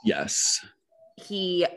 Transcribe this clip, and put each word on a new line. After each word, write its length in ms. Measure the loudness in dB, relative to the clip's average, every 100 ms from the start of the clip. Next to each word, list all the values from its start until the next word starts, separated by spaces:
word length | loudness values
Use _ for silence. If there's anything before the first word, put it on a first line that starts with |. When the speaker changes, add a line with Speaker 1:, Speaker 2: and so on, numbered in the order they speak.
Speaker 1:
Yes. 560 | 0 0 0 0 0 0 -4 _ _ _ -20 -18
Speaker 2:
He 500 | -8 -4 0 2 2